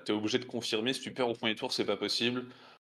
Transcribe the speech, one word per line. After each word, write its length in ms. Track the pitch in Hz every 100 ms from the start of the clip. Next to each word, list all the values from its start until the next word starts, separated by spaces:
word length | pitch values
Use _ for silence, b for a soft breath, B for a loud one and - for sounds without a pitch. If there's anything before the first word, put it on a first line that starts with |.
t'es 80 | -
obligé 260 | 107 107 123
de 60 |
confirmer. 480 | 123 120 - 110 117
Si 80 | 135
tu 120 | 110
perds 160 | 98 123
au 60 |
premier 220 | 113 117 107
tour, 160 | 131
c'est 120 | -
pas 120 | 104 101
possible. 500 | 104 - 120 123 123 b b b